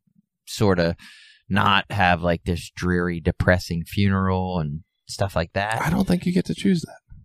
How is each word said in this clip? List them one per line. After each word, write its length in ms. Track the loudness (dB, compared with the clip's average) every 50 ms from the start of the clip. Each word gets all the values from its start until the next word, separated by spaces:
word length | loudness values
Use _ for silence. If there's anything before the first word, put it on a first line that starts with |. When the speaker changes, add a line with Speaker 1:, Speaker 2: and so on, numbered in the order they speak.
| _ _ _ _ _ _ _ _ _
Speaker 1:
sorta 500 | -10 -4 0 2 4 4 4 2 2 0 -2 -8 -20 -20 -20 -20 -20 -20 _ _ -4
not 340 | 0 0 2 4 2 2 0 -2
have, 320 | -2 2 2 4 4 2 2
like, 220 | 0 -2 -2 -2
this 260 | -4 -4 -4 -4 -10 -10
dreary, 460 | -6 -2 0 0 0 0 -2 -4 -4
depressing 640 | -2 -2 -2 0 2 2 2 2 2 -2 -6 -6 -6
funeral 760 | -6 0 2 2 2 4 2 2 0 0 0 -2 -2 -2 -4
and 200 | -4 -4 -6 -8 -10 _ _ _ _
stuff 300 | -12 -6 -4 -4 -2 -2
like 160 | -4 -4 -4 -4
that. 300 | -4 -4 -4 -4 -2 -2
Speaker 2:
I 80 | 0
don't 160 | 0 0 2 2
think 160 | 0 0 0
you 80 | 0 0
get 140 | 0 0
to 80 | -2 -4
choose 260 | -2 0 0 0 0 0
that. 180 | -6 -12 -16 _ -20 -20 -20 -20